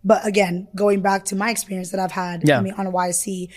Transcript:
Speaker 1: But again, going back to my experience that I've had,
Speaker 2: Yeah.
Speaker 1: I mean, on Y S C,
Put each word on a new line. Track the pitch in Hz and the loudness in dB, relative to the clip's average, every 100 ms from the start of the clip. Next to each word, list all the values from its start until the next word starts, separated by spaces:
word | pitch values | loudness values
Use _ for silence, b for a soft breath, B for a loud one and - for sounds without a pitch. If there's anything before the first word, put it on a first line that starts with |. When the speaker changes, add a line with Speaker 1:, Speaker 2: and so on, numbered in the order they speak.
| 196 | 4
Speaker 1:
But | 214 214 | 2 4
again, | 202 185 175 190 | 2 2 0 -6
going | 190 208 202 | 0 2 4
back | 190 196 190 | 2 0 -2
to | 196 | -4
my | 214 | -2
experience | 214 - 185 180 | -4 -6 -8 -6
that | 190 | -4
I've | 185 | -4
had, | 190 180 175 151 | -4 -6 0 4
Speaker 2:
Yeah. | 135 | 4
Speaker 1:
I | |
mean, | 196 | 2
on | 202 190 | -4 -2
Y | 180 180 | 0 -2
S | 175 | -2
C, | - 190 180 | -4 -6 -8